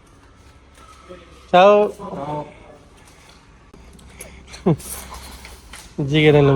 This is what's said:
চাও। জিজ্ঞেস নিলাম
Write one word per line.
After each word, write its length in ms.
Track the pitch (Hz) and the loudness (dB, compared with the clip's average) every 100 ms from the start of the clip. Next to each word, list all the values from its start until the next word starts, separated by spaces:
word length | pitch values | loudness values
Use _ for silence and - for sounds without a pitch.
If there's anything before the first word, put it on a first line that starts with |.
| _ _ _ _ _ _ _ - - - - 180 - - - | _ _ _ _ _ _ _ -20 -20 -20 -20 -20 -20 -20 0
চাও। 240 | 180 196 208 208 196 190 143 143 202 196 - - - _ - - - - - _ - _ - - - - - - - - - 180 147 - - - - - - - - - - - - 139 | 4 6 4 0 -6 -14 -12 -10 -12 -12 -20 -20 -20 _ -20 -20 -20 -20 -20 _ -20 _ -20 -20 -20 -20 -20 -20 -20 -20 -6 -4 -4 -6 -18 -18 -20 -20 -20 -20 -20 -20 -20 -16 -10 -4
জিজ্ঞেস 240 | 156 151 147 | 0 4 4
নিলাম 200 | 139 | 4